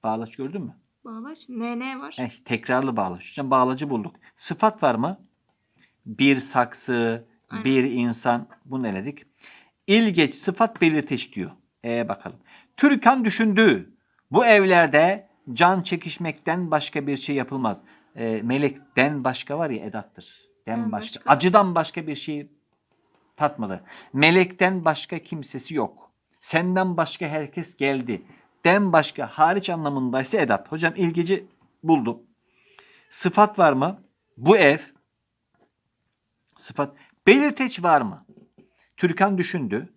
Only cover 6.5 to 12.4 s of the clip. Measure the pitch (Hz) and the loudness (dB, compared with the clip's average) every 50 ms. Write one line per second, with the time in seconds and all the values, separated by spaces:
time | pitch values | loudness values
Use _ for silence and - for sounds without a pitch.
6.5 | - 131 123 120 - - - - 127 120 117 117 113 117 117 _ _ _ _ _ | 0 0 0 0 -4 -16 -6 -4 -2 -2 0 -2 -2 -6 -10 _ _ _ _ _
7.5 | - - 113 127 135 131 127 139 120 123 120 120 117 - - 127 120 120 110 _ | -12 -4 -2 2 2 2 2 0 0 -2 -2 -2 -4 -4 -2 -2 -2 -2 -2 _
8.5 | - _ _ 131 131 131 127 110 98 95 98 135 - - - _ _ _ _ - | -20 _ _ -12 -8 -6 -6 -6 -6 -6 -8 -10 -14 -16 -20 _ _ _ _ -20
9.5 | - - _ _ _ _ _ - 196 220 226 214 185 170 156 131 - - - - | -20 -20 _ _ _ _ _ 2 4 4 4 2 2 2 0 0 0 -6 -6 -6
10.5 | 185 - 226 220 226 - 180 165 156 156 143 - 143 117 - - - 104 90 82 | -2 0 -2 -2 0 0 0 2 2 0 -2 -4 -6 -6 -6 -10 -10 -10 -10 -10
11.5 | - _ _ _ _ _ - 117 117 117 117 113 101 - - 92 - - | -10 _ _ _ _ _ -8 -6 -4 -4 -4 -6 -8 -10 -10 -16 -18 -18